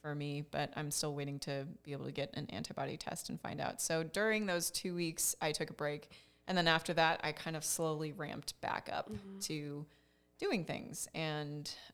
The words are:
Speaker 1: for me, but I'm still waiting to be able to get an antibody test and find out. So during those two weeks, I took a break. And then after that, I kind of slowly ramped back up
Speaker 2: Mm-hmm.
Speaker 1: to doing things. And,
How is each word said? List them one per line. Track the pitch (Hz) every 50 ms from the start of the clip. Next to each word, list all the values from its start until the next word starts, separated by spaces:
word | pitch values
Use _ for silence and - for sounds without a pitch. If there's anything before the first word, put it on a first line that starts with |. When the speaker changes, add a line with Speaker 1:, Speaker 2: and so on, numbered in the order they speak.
| -
Speaker 1:
for | 151 147
me, | 147 143 147 143 147 151 -
but | - 143 147 - -
I'm | 151 151 143
still | 139 - - 151 143
waiting | 143 139 139 143 143
to | - 151 139 139 135 143 - - -
be | 147 143
able | 139 135
to | 135 143
get | 143 139 139 -
an | - - -
antibody | - - - - - 143 139 135 -
test | 160 - - - - - -
and | - 160
find | - - - 147
out. | - - - -
So | - - 165 160 165
during | 160 - 196 214 220 214 214 214
those | 196 175 175 165 - -
two | - - 185 175
weeks, | 175 170 165 160 - - - - -
I | 165 156 151
took | - 156 -
a | 156
break. | - 151 147 147 151 - - - - - - - _ - -
And | 185 180
then | 170
after | 165 160 165 - - 170
that, | 165 160 160 170 - -
I | 156
kind | 151 - - 165 160
of | 156 151
slowly | - - - 165 160 156 151 160 151 147
ramped | 190 151 143 - - 143 - - -
back | - - - - - - -
up | - - - -
Speaker 2:
Mm-hmm. | - 196 196 196 196 196
Speaker 1:
to | - 156 151 147 147 143 147 156 - - - _ _ _ _ _ _ _ -
doing | - 403 311 190 160
things. | - 143 - - - 151 - - - -
And, | - 160 156 151 151 151 147 147 147 147 - - - - -